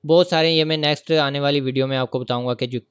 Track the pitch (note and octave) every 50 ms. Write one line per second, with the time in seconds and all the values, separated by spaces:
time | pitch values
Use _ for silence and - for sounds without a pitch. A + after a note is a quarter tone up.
0 | - D3 D#3+ F3 F3+ F3+ F3+ D#3+ D#3+ E3 E3 D#3+ D#3 D#3 D#3+ D#3 D3+ D3 D3+ -
1 | - - D#3+ D#3 D3 C#3 C#3 C#3+ C#3+ C#3+ C#3+ C#3+ C3+ C3 C3 C3+ C3 C3 C3+ C3
2 | C3 A#2+ - C3 B2+ - B2 A#2+ B2 B2+ B2 - B2+ A#2+ B2+ A#2+ - _